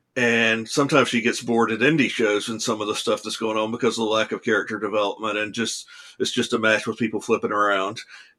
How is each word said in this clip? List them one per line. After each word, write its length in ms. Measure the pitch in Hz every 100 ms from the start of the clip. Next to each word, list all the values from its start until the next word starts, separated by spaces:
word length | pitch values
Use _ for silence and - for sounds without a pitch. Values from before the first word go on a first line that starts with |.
| _ -
And 520 | 120 117 113 113 113
sometimes 400 | - 139 147 120
she 100 | 120
gets 220 | 113 -
bored 320 | 120 117 110
at 60 | 110
indie 300 | 131 156 120
shows 380 | - 110 104 98
and 140 | 107
some 180 | 123 107
of 80 | 104
the 80 | 107
stuff 260 | - 104
that's 140 | 107 -
going 220 | 113 110
on 140 | 110
because 260 | 117 117 110
of 80 | 107
the 60 |
lack 200 | 110 107
of 120 | 107
character 360 | - 104 95 107
development 580 | 104 107 101 - 110 104
and 160 | 107
just, 340 | 98 110 - - - - -
it's 120 | 113
just 220 | 123 113
a 40 | 117
match 300 | 110 107 117
with 100 | 107
people 220 | 113 107
flipping 320 | - 107 110
around. 480 | 104 104 98 98 - - - -